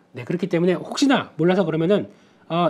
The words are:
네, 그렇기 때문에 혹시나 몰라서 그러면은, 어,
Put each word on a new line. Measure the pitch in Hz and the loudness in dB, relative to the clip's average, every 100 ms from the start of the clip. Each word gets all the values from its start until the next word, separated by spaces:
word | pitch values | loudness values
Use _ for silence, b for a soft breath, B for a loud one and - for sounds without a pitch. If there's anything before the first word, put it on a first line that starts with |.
| _ | _
네, | - 117 | -16 -8
그렇기 | 175 180 | -4 -2
때문에 | 165 180 | 0 2
혹시나 | 170 - - 277 233 - - | 0 -4 -2 2 2 -2 0
몰라서 | 170 185 165 | 2 2 0
그러면은, | 160 165 202 104 b b b _ | 0 0 0 -2 b b b _
어, | 165 170 | -2 -2